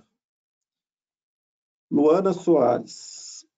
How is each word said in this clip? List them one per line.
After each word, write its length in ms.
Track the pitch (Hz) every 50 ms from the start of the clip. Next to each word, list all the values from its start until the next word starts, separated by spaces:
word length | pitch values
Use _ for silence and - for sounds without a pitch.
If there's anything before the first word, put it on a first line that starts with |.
| _ _ _ _ _ _ _ _ _ _ _ _ _ _ _ _ _ _ _ _ _ _ _ _ _ _ _ _ _ _ _ _ _ _ _ _ _ -
Luana 420 | - 143 143 151 160 190 190 196
Soares. 1120 | 175 175 - 175 170 147 127 117 117 - - - - - - - - - - - - - - _ _